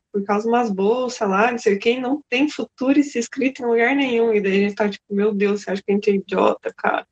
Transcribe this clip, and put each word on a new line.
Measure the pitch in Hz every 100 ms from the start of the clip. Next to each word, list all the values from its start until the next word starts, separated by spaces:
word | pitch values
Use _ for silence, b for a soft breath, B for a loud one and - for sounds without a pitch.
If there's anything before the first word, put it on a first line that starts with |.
| _
por | 202
causa | 196 208
de | 226
umas | 240 233
bolsas | 190 202 247 247 - 208
lá, | 190 233
não | 233
sei | 214 196
quem, | 233 254
não | 254 294 -
tem | 247 294
futuro | - - - 254 285
e |
se | 285 233
inscrito | 233 269 262 262
em | 240
lugar | 233 233 277
nenhum. | 269 233 233
E | 214
daí | 196
a | 196 202
gente | 202
tá | 208
tipo, | 196 -
meu | 202 208
Deus, | 202 202 202
você | -
acha | 196
que | -
a |
gente | 202 208
é |
idiota, | 196 - 190 208 - - -
cara? | - - -